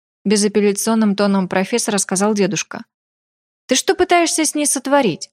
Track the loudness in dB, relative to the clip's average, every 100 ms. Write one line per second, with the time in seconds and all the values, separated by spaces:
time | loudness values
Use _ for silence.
0 | _ _ 0 2 2 2 0 0 0 2
1 | 2 2 2 2 0 -2 -2 -2 -2 -2
2 | -2 -2 0 2 0 -2 -8 -12 -16 _
3 | _ _ _ _ _ _ -4 -2 0 0
4 | 2 2 2 0 -2 -2 -2 -4 0 0
5 | 0 -2 -10